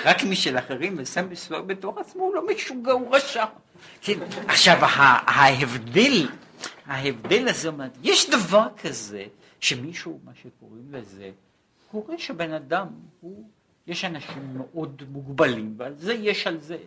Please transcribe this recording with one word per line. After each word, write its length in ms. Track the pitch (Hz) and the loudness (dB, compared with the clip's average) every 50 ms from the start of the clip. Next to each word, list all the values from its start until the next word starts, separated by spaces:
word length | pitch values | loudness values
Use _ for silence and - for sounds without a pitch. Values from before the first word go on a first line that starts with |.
| - | 4
רק 180 | 160 180 175 269 | 4 4 4 2
משל 340 | 196 185 - - 156 131 | -2 -2 0 -2 0 -2
אחרים 380 | 127 - - 131 120 165 202 190 | -2 -4 -4 -6 -6 -6 -6 -6
ושם 320 | 151 127 - - 180 185 185 | -8 -8 -6 -4 -4 -4 -6
בשלו, 380 | 175 - - - 160 156 170 | -10 -14 -10 -10 -8 -8 -6
בתוך 300 | 190 196 190 190 208 - | -8 -8 -8 -8 -10 -8
עצמו, 260 | 415 - - - 370 370 | -10 -12 -12 -6 -4 -4
הוא 120 | 381 403 | -2 -2
לא 120 | 320 330 | -4 -2
משוגע, 440 | 427 370 - - - 262 247 233 262 | -4 -4 -4 -4 -8 -8 -6 0 0
הוא 240 | 254 254 247 240 262 | 0 0 0 2 2
רשע. 300 | 277 269 - - 233 220 214 - - _ _ _ - - - - - | 2 2 2 -2 -4 -4 -4 -6 -18 _ _ _ -20 -20 -20 -20 -10
כן? 180 | - 196 202 165 - - - - - | -4 -4 -4 -4 -4 -10 -10 -8 -2
עכשיו, 380 | - - - - 185 165 - 147 | 2 4 6 8 8 8 8 6
ה-, 460 | - - 135 139 135 123 - - 131 | 4 6 8 8 8 8 8 4 2
ההבדל 960 | 131 139 139 139 131 127 143 117 120 123 110 117 123 190 247 285 262 185 139 113 - - - - - - - - - - - | 6 8 8 6 6 4 0 -2 -2 -6 -6 2 4 4 6 6 4 2 0 0 -6 -12 -20 -20 -18 -14 -14 -14 -14 -16 -12
ההבדל 640 | 143 135 131 139 143 135 - - - 185 240 254 | -10 -8 -4 -4 -4 -6 -4 0 2 2 2 2
הזה, 200 | 233 170 - 151 | 0 -2 -2 -4
אומרת, 300 | 160 151 143 135 123 - 127 156 | -6 -6 -8 -12 -12 -12 -4 0
יש 260 | 285 381 - - - | 2 4 4 4 4
דבר 380 | 294 247 180 160 196 208 - - - | 2 0 2 4 4 4 4 4 -4
כזה 480 | - - 156 127 - 107 101 104 98 98 104 _ _ _ _ _ - | -8 -10 -8 -8 -8 -12 -12 -12 -14 -14 -16 _ _ _ _ _ -4
שמישהו, 600 | - - 139 123 127 165 175 - - 170 156 135 - | -2 -2 -2 -2 -8 -10 -12 -12 -12 -12 -14 -16 -18
מה 80 | 123 120 | -20 -20
שקוראים 520 | - - 123 _ _ 113 107 107 113 127 143 | -20 -20 -20 _ _ -20 -20 -20 -20 -18 -14
לזה, 400 | 139 127 110 95 95 101 101 95 95 _ _ _ _ _ _ _ _ _ _ _ | -14 -14 -14 -16 -18 -18 -18 -18 -18 _ _ _ _ _ _ _ _ _ _ _
קורה 260 | 214 214 214 - 330 | -12 -12 -10 -10 -10
שבן 340 | 339 - - 214 160 170 160 156 | -10 -10 -10 -6 -6 -6 -6 -6
אדם 340 | 151 139 131 165 185 196 160 151 - - - _ _ | -8 -6 -4 -4 -4 -4 -6 -12 -18 -20 -20 _ _
הוא, 280 | 170 175 196 208 220 214 _ _ _ _ _ _ _ | -18 -18 -18 -18 -20 -20 _ _ _ _ _ _ _
יש 180 | 170 175 - 190 | -10 -8 -6 -6
אנשים 520 | 180 165 139 - - 160 139 139 135 131 | -6 -6 -8 -12 -12 -14 -12 -12 -10 -10
מאוד 460 | 131 131 - - - - 135 - - 143 131 | -12 -12 -10 -10 -10 -10 -10 -10 -16 -16 -14
מוגבלים, 640 | 139 139 135 135 139 147 151 131 117 110 107 107 107 | -14 -12 -12 -8 2 2 2 2 2 -2 -6 -10 -10
ועל 160 | 110 120 139 143 | -10 -12 -12 -12
זה 160 | 147 170 208 240 | -10 -6 -6 -6
יש 340 | 220 208 208 190 - - | -2 -2 -2 -2 -2 -2
על 120 | 196 165 156 | -4 -6 -6
זה, 180 | 147 160 170 139 - | -10 -12 -14 -14 -14